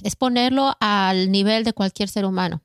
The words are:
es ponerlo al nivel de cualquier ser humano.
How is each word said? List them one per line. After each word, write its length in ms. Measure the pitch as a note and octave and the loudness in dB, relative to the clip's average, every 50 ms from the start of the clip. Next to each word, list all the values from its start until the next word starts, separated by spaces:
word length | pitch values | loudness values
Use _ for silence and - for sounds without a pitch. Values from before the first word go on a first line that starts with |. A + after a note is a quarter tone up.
| F#3+ | -8
es 140 | G#3 - | -8 -4
ponerlo 600 | - C4 B3+ B3 A#3+ B3 B3+ C4 C4+ C4+ C4+ - - | -2 -2 0 0 2 0 2 2 2 2 0 0 0
al 520 | A3+ G#3 G#3 G3+ F#3+ F#3+ F#3+ F#3 F#3 F#3+ G3 | 0 0 2 2 2 2 2 2 2 2 2
nivel 320 | G3 G3 G#3 A3 A3+ A3+ | 2 2 2 2 0 0
de 80 | A3+ G#3+ | -2 -2
cualquier 380 | - G3 F#3+ - - G#3 F#3+ | -2 -2 -2 -2 -4 -6 -4
ser 160 | - G#3+ G3 | -4 -2 -2
humano. 360 | F#3+ F#3+ F#3 F#3 F3 E3+ D#3+ - | -2 0 -2 -2 -2 -4 -6 -10